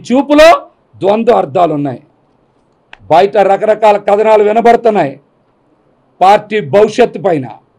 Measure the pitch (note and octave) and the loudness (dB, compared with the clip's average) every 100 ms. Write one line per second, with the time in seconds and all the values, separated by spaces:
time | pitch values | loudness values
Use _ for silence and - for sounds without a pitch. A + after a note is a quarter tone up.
0 | F3+ B3+ C#4 D4 D#4+ F4 - _ _ G#2 | -4 -4 0 4 4 4 -2 _ _ -8
1 | F3+ A3 A#3 G3+ F3+ F3+ E3+ D3 C#3+ - | -4 -2 0 -2 -2 -2 -2 -4 -8 -10
2 | _ _ _ _ _ _ _ _ _ - | _ _ _ _ _ _ _ _ _ -18
3 | - D#3 G3 G#3+ F#3+ G3 G#3+ G#3+ G#3+ G#3 | -2 0 2 0 0 0 -2 0 0 -2
4 | - G3+ A3 G#3+ G#3 A3+ A3+ A#3 A#3 G#3 | -2 0 2 2 2 2 2 2 0 -2
5 | C#3+ C#3+ _ _ _ _ _ _ _ _ | -4 -8 _ _ _ _ _ _ _ _
6 | _ - F#3 G#3 - G#3+ D3 G3 A3 A#3 | _ -2 2 2 0 -8 -2 0 0 0
7 | A3+ A3+ F#3+ D#3 A#2+ G#2+ _ | -4 -2 -4 -4 -6 -16 _